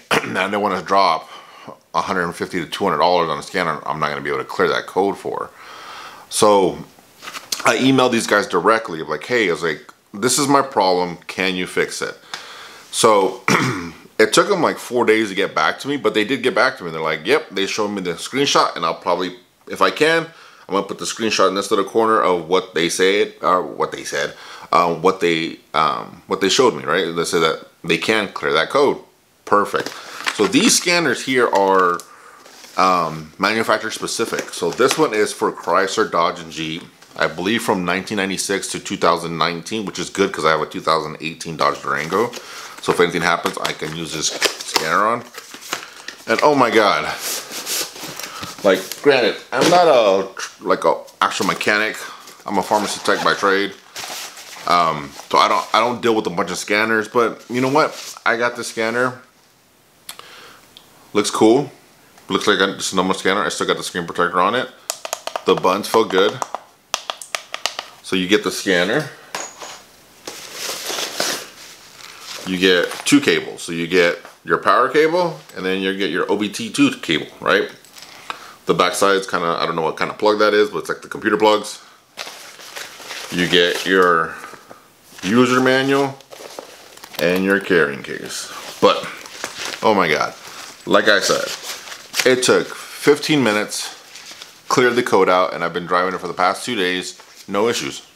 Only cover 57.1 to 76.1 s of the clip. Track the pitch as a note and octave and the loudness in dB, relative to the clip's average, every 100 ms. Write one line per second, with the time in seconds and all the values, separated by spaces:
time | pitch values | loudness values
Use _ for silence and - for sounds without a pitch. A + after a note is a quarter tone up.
57.1 | B2 A2 - - A#2+ C3 D3 D3 - - | 0 0 -2 -6 -2 0 2 0 -2 -14
58.1 | - - A#2 A#2+ A#2+ A2+ - A2+ A#2+ B2+ | -6 -2 0 -2 -4 -8 -4 -2 0 -2
59.1 | B2 - _ _ _ _ _ _ _ - | -4 -16 _ _ _ _ _ _ _ -20
60.1 | - - - - - - - _ _ - | -20 -20 -20 -20 -20 -20 -20 _ _ -2
61.1 | G#2 G#2 - A2 B2+ C#3+ - _ _ _ | 0 0 4 6 6 2 -10 _ _ _
62.1 | - - F#2+ - G2 F2+ C#2 - F#2+ F#2 | -20 -6 -2 2 2 2 0 -4 0 0
63.1 | F#2 F#2+ G2+ D#2+ - F#2 E2+ E2+ F#2 E2 | 0 0 0 -2 -2 -2 -2 -2 -6 -6
64.1 | - F2 F2+ F#2 A#2+ - - - - - | -2 0 2 0 0 -4 -10 -14 -12 -10
65.1 | - - - - F2 F#2 F#2+ G2 A2+ G#2 | -10 -8 -6 0 2 2 0 0 0 2
66.1 | F#2 G#2 A#2+ - - - _ _ - - | 2 0 0 -8 -10 -16 _ _ -10 -10
67.1 | - - - - - - - - - - | -12 -12 -12 -12 -16 -14 -16 -16 -18 -4
68.1 | F#2+ F2+ G#2 F#2+ - - F2+ F2+ C3+ C3+ | -2 2 2 2 -4 0 2 2 0 -4
69.1 | - - - - - - - - - _ | -12 -14 -12 -12 -14 -18 -18 -20 -20 _
70.1 | - - - - - - - - - - | -20 -18 -16 -16 -12 -10 -8 -8 -6 -8
71.1 | - - - - - - - - - - | -4 -4 -4 -10 -18 -20 -20 -20 -20 -20
72.1 | - - - F#2 F#2 F#2 F2+ E2 - - | -18 -16 -12 -6 2 6 6 2 -2 4
73.1 | C#3+ A#2+ E2 - - - E2+ E2 F2+ E2+ | 4 6 2 0 -10 -8 -6 0 4 4
74.1 | E2+ - - F2 E2 G#2 G2+ B2+ D3+ D#3 | 2 -8 -18 -2 0 4 4 4 4 2
75.1 | F3 E3+ D#3 - G2 F#2 F#2+ F#2+ G2 F#2+ | 2 -2 -4 -14 -8 -4 -2 -2 -2 -2